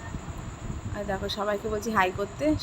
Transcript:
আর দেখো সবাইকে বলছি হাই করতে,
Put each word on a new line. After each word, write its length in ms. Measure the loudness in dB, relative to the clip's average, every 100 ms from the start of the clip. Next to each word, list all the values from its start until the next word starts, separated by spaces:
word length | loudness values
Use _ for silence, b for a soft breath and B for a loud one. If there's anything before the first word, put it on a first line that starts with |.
| -8 -8 -8 -8 -8 -8 -6 -6 -6 -4
আর 60 |
দেখো 260 | -2 -2 -2
সবাইকে 400 | 0 2 2 0
বলছি 220 | 0 2
হাই 200 | 4 4 4
করতে, 380 | -2 2 4 4